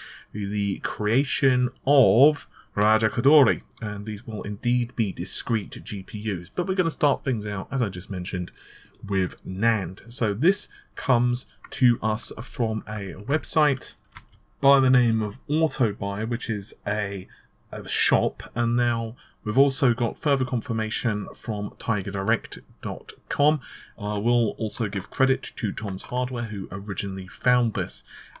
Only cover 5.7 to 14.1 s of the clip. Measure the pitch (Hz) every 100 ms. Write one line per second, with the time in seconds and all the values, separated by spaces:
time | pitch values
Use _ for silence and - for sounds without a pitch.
5.7 | - - 101 95 104 107 90 87 - 190
6.7 | 190 165 - 147 131 139 110 104 101 -
7.7 | 131 107 92 - 92 87 90 87 - -
8.7 | - - - 98 98 90 - - 92 117
9.7 | 110 87 95 117 - 107 101 165 196 -
10.7 | - _ - - 120 123 120 - _ -
11.7 | - 127 117 110 110 - - - - 113
12.7 | 107 - 107 98 82 107 151 - 160 147
13.7 | 131 - - _